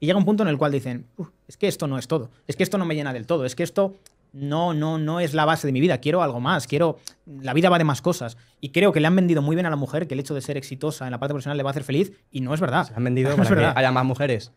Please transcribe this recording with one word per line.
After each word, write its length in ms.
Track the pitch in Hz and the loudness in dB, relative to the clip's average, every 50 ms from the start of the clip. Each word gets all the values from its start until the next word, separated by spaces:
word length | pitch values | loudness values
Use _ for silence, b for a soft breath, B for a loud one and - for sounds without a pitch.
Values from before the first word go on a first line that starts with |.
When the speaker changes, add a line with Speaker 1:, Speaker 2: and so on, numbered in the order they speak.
Speaker 1:
y 60 | 143 | 0
llega 120 | 156 185 202 | 0 2 4
un 60 | 190 | 4
punto 180 | 196 214 202 220 | 2 2 2 2
en 60 | 170 | 0
el 80 | 147 131 | 2 2
cual 140 | 156 147 139 | 0 0 0
dicen, 340 | 135 113 131 123 120 120 - _ | -2 -2 -4 -8 -8 -10 -14 _
"Uf, 120 | - 170 - _ _ _ | -14 -14 -14 _ _ _
es 100 | _ - - | _ -8 -2
que 100 | - 196 | -2 -2
esto 180 | - - 165 | 0 0 -4
no 120 | 143 135 131 | -4 -4 -4
es 100 | - - | -4 -2
todo, 220 | 165 156 113 113 b b b - | -2 -2 -2 -4 b b b -8
es 80 | 123 | -2
que 60 | - - | -2 -2
esto 140 | - - 196 | 0 0 -2
no 80 | 185 | -2
me 80 | 170 156 | -2 -2
llena 180 | 151 147 139 127 | -4 -4 -4 -6
del 140 | 120 110 | -6 -4
todo, 180 | 123 170 160 127 | -2 -2 -2 -2
es 100 | 127 - | -4 -4
que 80 | - 170 | -4 -6
esto 320 | - - 202 196 196 196 - _ - _ _ _ _ _ | -4 0 0 0 0 -2 -8 _ -20 _ _ _ _ _
no, 400 | 139 139 143 147 160 175 175 165 | -10 -6 -4 -2 0 0 0 0
no, 240 | 151 151 156 160 160 | 0 0 0 -2 -2
no 220 | 156 151 165 175 | -2 -2 -2 -2
es 120 | 175 151 139 | -2 0 0
la 100 | 156 151 | 2 2
base 200 | 151 160 160 - | 2 2 2 0
de 60 | 143 131 | -2 0
mi 80 | 127 | 2
vida, 180 | 147 185 147 123 | 2 2 2 2
quiero 240 | - 147 160 180 170 | 0 0 0 2 2
algo 160 | 143 120 120 | 0 -2 -2
más, 260 | 123 147 185 151 - | -2 0 0 0 -2
quiero, 320 | - 143 143 170 165 147 B B B B B _ | -2 0 0 2 0 0 B B B B B _
la 260 | - 143 139 135 131 123 | -18 -16 -12 -8 -2 0
vida 160 | 160 175 185 | 4 4 4
va 80 | 180 170 | 4 4
de 60 | 160 | 4
más 160 | 151 135 - | 2 2 0
cosas". 380 | - 180 170 - 127 117 - b b b b b - | 0 -2 -2 -2 -4 -10 -12 b b b b b -14
Y 80 | 135 | -4
creo 200 | - 170 196 202 - | 0 4 4 4 4
que 80 | 156 | 4
le 60 | 151 | 4
han 80 | 160 180 | 4 4
vendido 260 | 190 185 175 165 151 139 | 4 4 4 2 2 2
muy 120 | 147 160 | 0 0
bien 120 | 170 180 | 0 0
a 40 | 170 | 0
la 60 | 151 | 0
mujer 320 | 143 135 - - 151 185 151 | -2 -2 -2 -4 -4 -4 -4
que 60 | 135 | -6
el 60 | 135 | -6
hecho 140 | 135 - 156 | -6 -4 -6
de 60 | 139 | -6
ser 160 | 120 - 143 | -6 -6 -6
exitosa 480 | 135 131 - 135 131 151 156 147 - 131 | -8 -8 -10 -12 -6 -6 -6 -6 -6 -8
en 60 | 127 | -8
la 80 | 123 120 | -6 -6
parte 140 | 131 139 147 | -4 -4 -4
profesional 240 | 139 117 143 147 143 | -4 -4 -4 -4 -2
le 40 | 135 | -2
va 80 | 139 | -2
a 20 | 135 | -2
hacer 120 | 147 127 | -4 -4
feliz, 280 | - 131 151 202 190 B B B _ | -2 0 0 0 0 B B B _
y 100 | - 135 | -8 -6
no 140 | 131 123 147 | -4 -2 -2
es 60 | 156 | -2
verdad. 240 | 185 147 123 170 165 | 0 0 2 0 0
Speaker 2:
Se 80 | - 113 | 0 -2
han 100 | 117 123 | -2 -2
vendido 240 | 123 123 127 131 139 | 0 2 2 2 2
Speaker 1:
<laughs> 20 | |
No 60 | 143 | 2
Speaker 2:
para 120 | - - - | 2 4 4
Speaker 1:
es 40 | - | 4
verdad. 200 | - 147 165 127 | 4 4 2 2
Speaker 2:
que 40 | 127 | 2
haya 120 | 131 127 127 | 2 2 2
más 120 | 127 131 | 2 2
mujeres 460 | 131 127 131 143 139 123 107 - - _ | 0 0 0 0 0 0 -2 -4 -8 _